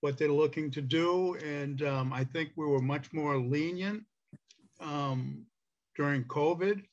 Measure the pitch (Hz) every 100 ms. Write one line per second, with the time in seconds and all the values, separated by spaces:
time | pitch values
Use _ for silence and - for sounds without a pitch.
0 | 147 135 151 147 151 160 156 135 139 165
1 | 170 180 185 175 151 143 143 135 147 135
2 | 127 127 127 165 156 - 151 139 131 143
3 | 139 160 147 139 123 143 160 180 190 214
4 | 214 _ _ - _ _ _ _ 160 147
5 | 143 131 127 139 - _ _ _ _ -
6 | 143 139 120 151 147 170 185 202 196